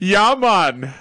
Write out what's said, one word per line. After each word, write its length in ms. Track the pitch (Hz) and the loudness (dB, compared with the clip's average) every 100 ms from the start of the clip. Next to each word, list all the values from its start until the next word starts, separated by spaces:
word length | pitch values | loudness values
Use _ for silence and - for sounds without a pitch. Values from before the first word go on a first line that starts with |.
Yeah, 340 | 185 196 214 | 0 2 2
man. 580 | 269 247 214 160 123 131 135 | 2 2 2 0 -2 -10 -14